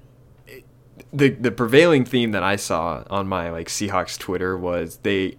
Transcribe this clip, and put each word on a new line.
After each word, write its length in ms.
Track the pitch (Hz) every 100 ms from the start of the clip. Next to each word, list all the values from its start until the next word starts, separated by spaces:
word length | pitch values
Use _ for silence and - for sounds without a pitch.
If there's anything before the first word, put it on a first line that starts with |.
| - _ - - - 131 - - - - -
the, 180 | 143 139
the 200 | 139 120
prevailing 540 | 104 117 135 175 147
theme 260 | 120 123 117
that 100 | 101
I 140 | 92 101
saw 480 | - 85 85 69 -
on 180 | 98 95
my, 220 | 92 85
like, 180 | 82 85
Seahawks 500 | - 104 95 87 -
Twitter 380 | - 90 92 92
was 400 | 90 87 85 -
they, 380 | 104 98 92